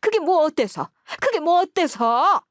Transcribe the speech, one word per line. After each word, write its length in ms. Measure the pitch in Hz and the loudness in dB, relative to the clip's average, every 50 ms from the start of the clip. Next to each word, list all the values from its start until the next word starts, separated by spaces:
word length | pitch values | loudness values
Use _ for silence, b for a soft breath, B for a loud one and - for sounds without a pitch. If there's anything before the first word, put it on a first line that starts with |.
그게 180 | - 415 415 440 | -2 0 0 0
뭐 260 | 339 294 370 349 302 | 0 2 2 2 2
어때서? 440 | 311 311 - 254 196 - - 139 - _ B B B B B | 0 0 -2 -4 -4 -2 -8 -8 -10 _ B B B B B
그게 200 | - - 466 403 | -4 -2 -2 -2
뭐 200 | 302 330 349 349 | 0 2 2 2
어때서? 800 | 370 370 _ - 349 294 - - 240 233 233 240 285 381 381 - - _ | 2 0 _ -2 -2 -2 0 -2 0 0 0 2 2 2 2 0 -2 _